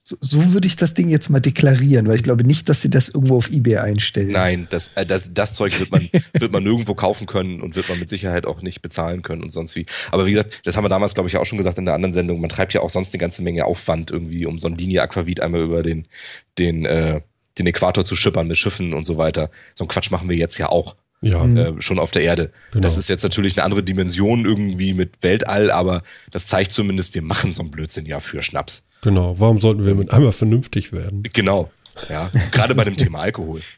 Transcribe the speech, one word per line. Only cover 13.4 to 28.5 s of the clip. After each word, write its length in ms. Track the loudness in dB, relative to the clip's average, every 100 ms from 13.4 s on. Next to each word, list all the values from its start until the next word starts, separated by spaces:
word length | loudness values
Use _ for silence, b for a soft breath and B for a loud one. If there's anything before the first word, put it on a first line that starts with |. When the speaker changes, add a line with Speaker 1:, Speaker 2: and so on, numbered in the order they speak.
Speaker 2:
Menge 220 | -4 -2
Aufwand 440 | -2 -2 -2 -4 -4
irgendwie, 380 | -6 -6 -6 -6
um 100 | -4
so 100 | -6
ein 80 |
Linie 280 | -4 0 0
Aquavit 380 | 0 -2 -4 -2
einmal 200 | -2 -2
über 220 | 0 0
den, 240 | -2 -4 -8 B B B _ -2
den, 280 | -2 0
äh, 360 | -2 0 0 -4 -8 _ _ -2
den 80 | -2
Äquator 360 | 2 0 0
zu 120 | 0
schippern 320 | 2 2 0 -2
mit 100 | 0
Schiffen 360 | -2 -4 -6
und 100 | -4
so 120 | -4 -2
weiter. 340 | 0 -2 -6 B B
So 80 | -10
einen 60 | -4
Quatsch 200 | -2 -2
machen 180 | -4 -2
wir 80 | -2
jetzt 200 | -2 -2
ja 120 | 0
auch. 260 | 0 -2 -14 _ _
Speaker 3:
Ja. 220 | 0 2
Speaker 1:
Mhm. 140 | 4 4
Speaker 2:
Äh, 240 | 2 -2
schon 180 | -2 0
auf 120 | 0
der 120 | 0
Erde. 280 | 2 0 -2 b b
Speaker 3:
Genau. 100 | 0
Speaker 2:
Das 160 | 2 2
ist 120 | 0
jetzt 140 | 0
natürlich 340 | -2 0 0 0
eine 80 |
andere 180 | 0 0
Dimension 640 | -2 -2 -2 0 2 2
irgendwie 480 | 0 0 -2 -2 -2
mit 280 | -2 -4 _
Weltall, 480 | 0 2 0 2 2
aber 320 | 2 0 -2 B B B
das 160 | -2 2
zeigt 240 | 2 2
zumindest, 420 | 0 0 -2 -4
wir 80 | -6
machen 300 | -2 -2 -2
so 100 | -4
einen 80 | -8
Blödsinn 340 | -8 -6 -6 -6
ja 140 | -10
für 200 | -8 -8
Schnaps. 440 | -6